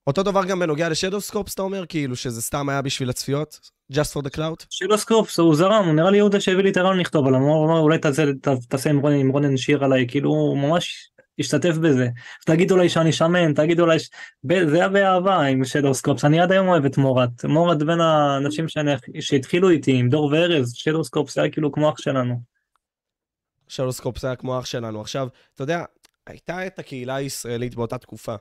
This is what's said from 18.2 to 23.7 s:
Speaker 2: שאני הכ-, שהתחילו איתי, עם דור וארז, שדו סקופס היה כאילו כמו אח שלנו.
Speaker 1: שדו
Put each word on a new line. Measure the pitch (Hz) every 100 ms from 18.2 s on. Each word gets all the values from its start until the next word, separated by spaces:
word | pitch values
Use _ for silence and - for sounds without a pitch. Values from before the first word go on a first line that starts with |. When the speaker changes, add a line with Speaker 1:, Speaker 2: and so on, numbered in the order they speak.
| 143 139 143 151 160
Speaker 2:
שאני | 156 147
הכ-, | 135 - 156
שהתחילו | - 139 - 175 190
איתי, | 151 139
עם | 127 123
דור | 151 147
וארז, | 156 175 160 120
שדו | 120 156 160
סקופס | 151 151 131 -
היה | 143
כאילו | - 147
כמו | 147 151
אח | 151
שלנו. | 147 135 123 123 120 _ _ _ _ _ _ _ _ _ _ _
Speaker 1:
שדו | -